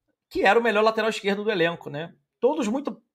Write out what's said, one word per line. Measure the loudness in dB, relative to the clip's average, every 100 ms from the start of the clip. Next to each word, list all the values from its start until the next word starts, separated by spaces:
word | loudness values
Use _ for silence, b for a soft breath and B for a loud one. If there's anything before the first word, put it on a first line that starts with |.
| _ _ _
que | 0
era | 4 4
o |
melhor | 2 2
lateral | 2 2 -2
esquerdo | -2 -2 -2
do | -2
elenco, | 0 0 -2 -10
né? | -12 -12 -16 _ _
Todos | 0 0 -2
muito | -4 -6 -10 _